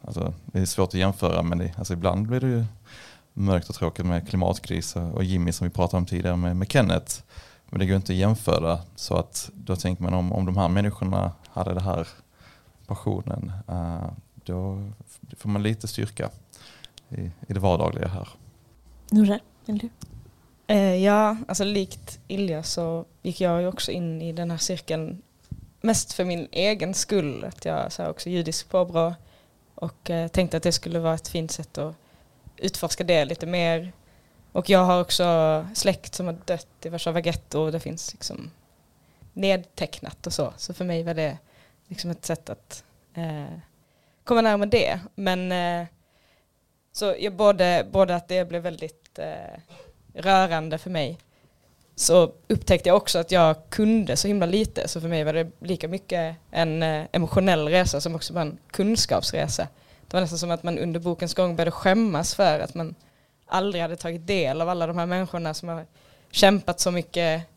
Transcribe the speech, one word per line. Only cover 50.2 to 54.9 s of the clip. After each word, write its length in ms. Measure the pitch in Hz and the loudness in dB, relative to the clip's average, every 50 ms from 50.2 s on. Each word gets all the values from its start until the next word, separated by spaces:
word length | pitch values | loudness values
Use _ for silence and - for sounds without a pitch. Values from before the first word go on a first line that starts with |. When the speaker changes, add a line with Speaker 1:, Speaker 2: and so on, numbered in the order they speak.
| 165 190 196 190 190 175 165 160 156 160 160 160 | 2 4 6 6 6 4 0 -2 -2 -4 -6 -6
Speaker 3:
för 120 | - 185 | -6 -6
mig, 280 | 180 165 143 117 170 - _ _ _ _ _ _ _ _ _ _ _ _ _ _ _ | -4 -2 -2 -4 -6 -10 _ _ _ _ _ _ _ _ _ _ _ _ _ _ _
så 360 | - - - 165 180 165 - - - _ _ | -2 2 6 8 8 8 6 2 -12 _ _
upptäckte 400 | 220 - - - 190 180 - 175 | -2 0 4 4 2 4 6 6
jag 80 | 180 | 6
också 220 | 208 202 - - 175 | 6 6 2 -2 -2
att 120 | 165 - | 0 4
jag 260 | 190 180 160 160 156 156 - - | 6 6 8 6 6 2 -4 -6
kunde 460 | - - 214 214 226 226 196 - 123 | 0 2 4 4 4 2 2 0 0
så 120 | 147 - 196 | 0 0 0
himla 180 | 202 202 175 | 2 2 2
lite. 420 | 170 185 214 220 - - - - | 2 2 2 2 0 -2 -4 -4
Så 120 | - | -4